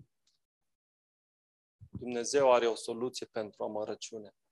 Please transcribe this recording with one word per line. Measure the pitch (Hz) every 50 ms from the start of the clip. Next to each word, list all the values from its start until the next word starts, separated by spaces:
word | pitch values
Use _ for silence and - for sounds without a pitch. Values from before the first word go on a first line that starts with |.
| - _ _ _ _ _ _ _ _ _ _ _ _ _ _ _ _ _ _ _ _ _ _ _ _ _ _ _ _ _ _ _ _ _ _ - - -
Dumnezeu | - 123 123 123 123 120 117 117 139 143 139 131 123
are | 120 117
o | 117 110
soluție | - - - 117 113 123 127 - - -
pentru | - - 113 107 101 - - 113
amărăciune. | 110 107 107 107 110 107 - - - 117 110 104 98 - _ _ _